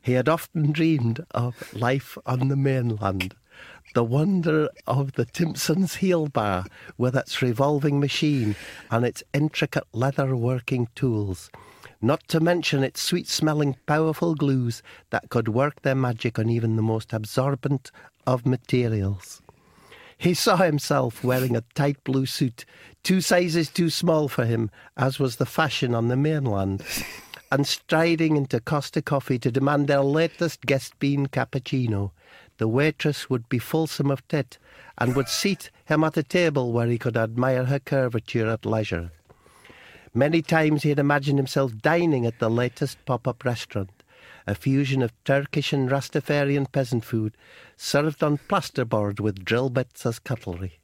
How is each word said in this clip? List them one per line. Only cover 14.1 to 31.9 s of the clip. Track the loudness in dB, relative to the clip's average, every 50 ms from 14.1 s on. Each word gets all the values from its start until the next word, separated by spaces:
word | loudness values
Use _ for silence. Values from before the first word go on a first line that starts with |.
| 0 0 0 0 0
glues | 0 2 2 2 2 0 -2 -4 -6 -10 -20 -20 -20 -16 _
that | -6 -6 -6 -2
could | -2 0 0 0
work | 0 0 0 0 -2 -2
their | -2 0 0
magic | 2 0 0 -2 -2 -4 -4 -2 0
on | 0 0
even | 0 0 0 0 0
the | 2 2
most | 0 0 -2 -4 _ -6
absorbent | -6 -6 -2 -2 0 0 0 0 -2 -2 -2 -2 -2 _ -8 _ -20 -20 -20 _ _ _
of | 0 0 0 2
materials. | 0 0 0 -2 0 0 0 2 2 0 0 0 0 -2 -4 -8 -16 -20 -20 _ -20 -20 _ _ _ _ -20 -20 -20 -20 -20 -20 -20 -18
He | _ 0 0 0
saw | 2 2 2 4
himself | 4 4 4 4 0 0 0 0 2 2 0 -2 -2 -2
wearing | 0 2 2 2 0 0
a | -2 -2 _ _
tight | 0 0 0 0 -2 _
blue | -2 0 0 0
suit, | -2 -2 -2 -2 -2 -2 -6 -20 _ -20 -20 -20 -20 -20 _ _
two | 2 2 2
sizes | 4 4 4 4 4 4 2 0 0 0
too | 0 0 0 0
small | 0 0 0 2 2 2 2 0
for | 0 0 0
him, | 2 2 0 0 -2 -4 -10 -20 -20 _
as | 0 0 0 2 0
was | -2 -2 0
the | -2 -4
fashion | -2 0 0 0 0 0 -2 -2 0 0
on | 0 2 2
the | 2
mainland, | 2 2 2 0 0 0 0 0 0 0 0 -2 -4 -6 -8 -8 -8 -8 -8 -12 -16
<laughs> | -18 -18 -20 -20 -6 _ 0
and | 0 0
striding | 0 -2 -6 _ _ 2 2 4 2 2 2 2 2 2
into | 2 0 0 -2 -4
Costa | -2 0 -2 -2 -2 -2 -4 -4 -2
Coffee | 0 -2 -2 0 0 -2 0
to | 0 0
demand | 0 2 2 2 2 2 2
their | 2 2 2
latest | 2 2 2 2 0 0 0 -2 -4 -4 -4 -4 -2
guest | 0 0 0 0 -6 -8 _
bean | -2 0 0 0 -2
cappuccino. | -2 0 -2 -2 -2 -4 -8 -6 -2 -2 -2 0 0